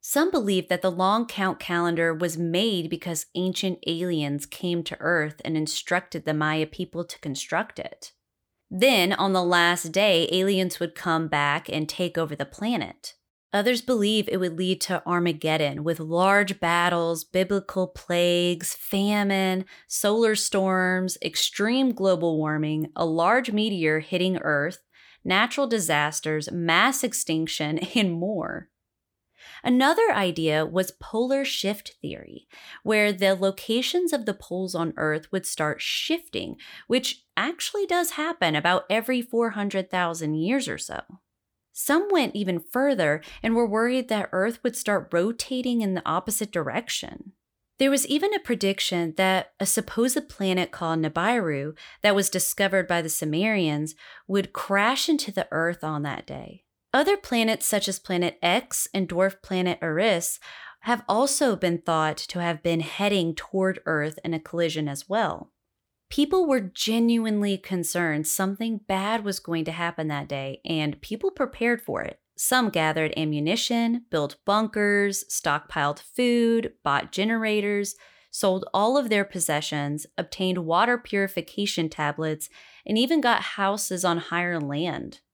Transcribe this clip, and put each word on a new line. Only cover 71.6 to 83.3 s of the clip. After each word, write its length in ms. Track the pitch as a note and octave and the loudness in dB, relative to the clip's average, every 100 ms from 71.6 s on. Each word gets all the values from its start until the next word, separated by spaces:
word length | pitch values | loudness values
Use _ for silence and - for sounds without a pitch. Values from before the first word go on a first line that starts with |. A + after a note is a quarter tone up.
| A#3 A#3 | 0 0
for 180 | - B2 | -2 -6
it. 200 | - - _ - | -6 -10 _ -6
Some 340 | - B3+ A3+ | 0 2 2
gathered 420 | E3+ D#3 D#3 D#3 - | 2 0 0 -2 -2
ammunition, 880 | D#3 D3+ D3+ - - A#3 A#3 A#3 A#3 | -2 0 0 0 0 0 2 0 -2
built 280 | D#3+ D3 - - | -2 -2 -4 0
bunkers, 800 | G#3 A3 G#3+ G#3 G3+ G3+ F#3+ - | 0 0 0 2 2 2 -2 -6
stockpiled 720 | - E3 D3 - - C#3+ D3 | -4 0 -2 -2 -2 -2 -2
food, 760 | - - B3 A#3+ A#3 A3+ A#3 - | -8 0 2 4 4 2 0 -6
bought 260 | - C#3+ - | 0 0 0
generators, 840 | - G#3+ A3+ A3 G#3+ G3+ G3+ G3+ - - _ _ | -2 0 0 0 0 0 -2 -4 -8 -20 _ _
sold 360 | - G3 F#3 - | 0 0 0 0
all 240 | - G#3+ C4+ | 0 4 2
of 120 | B3 | 2
their 140 | G#3 | 0
possessions, 800 | G3 F3+ D#3+ D3+ D3+ D3+ C#3+ D3 - - | 0 -2 -2 -2 -2 -4 -2 -4 -6 -8
obtained 420 | F3 - F#3 F#3 | -8 -2 -2 0
water 380 | D#3+ E3+ A#3 A#3+ | 2 2 4 2
purification 920 | - G3+ G3 F#3 - - G3+ - D#3+ | -2 -2 -2 -4 -8 -4 -4 0 -2
tablets, 580 | - D3 C#3+ D#3 D#3 - - - - - | 0 -2 -2 -4 -4 -8 -16 -20 -18 -2
and 100 | G#3+ | 0
even 240 | B3 E4 | 2 2
got 220 | B3 | 4